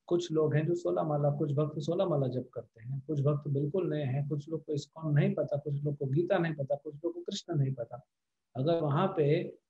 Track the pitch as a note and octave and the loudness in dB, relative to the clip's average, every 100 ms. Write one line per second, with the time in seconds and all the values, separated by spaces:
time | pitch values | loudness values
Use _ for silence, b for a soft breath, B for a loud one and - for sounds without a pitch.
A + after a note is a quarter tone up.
0 | - F3 - D#3 D#3 D3 D#3 E3+ F3 F3+ | -2 0 2 2 4 4 2 0 0 0
1 | D#3+ D3 C#3+ C#3+ D3+ C#3 D3+ E3 - - | 2 2 2 2 0 0 0 -2 -2 0
2 | F3+ C#3+ B2+ B2+ - A#2+ - - A#2+ C3+ | 2 2 0 -2 -6 -10 -14 -12 -10 -8
3 | - C#3+ C3+ D3 D3 C#3 D3 F#3+ D#3+ D3+ | -4 0 2 2 0 0 0 0 0 0
4 | C3+ C#3 C#3+ D3 D#3+ D#3 D#3 C#3+ - D#3+ | 0 -2 -2 -4 -4 -6 -4 -6 -6 -6
5 | D#3 D3 G3 G3 C#3+ C#3+ D3+ C#3+ D3 C#3+ | 0 4 4 2 -2 -2 -2 -2 -2 -2
6 | C3+ D3 - F#3 E3 D3 C3+ C#3+ D#3 D3 | 0 2 2 2 2 -2 -4 -4 -6 -8
7 | E3+ F3 F3 G3+ - D3+ C3+ C3 A2+ B2 | -6 -6 -8 -8 -2 0 0 -2 -8 -12
8 | - _ _ _ _ B2+ D3+ E3 D3+ D3 | -16 _ _ _ _ -4 0 2 2 2
9 | F#3+ E3 C#3+ E3 - - _ | 2 2 2 2 0 -10 _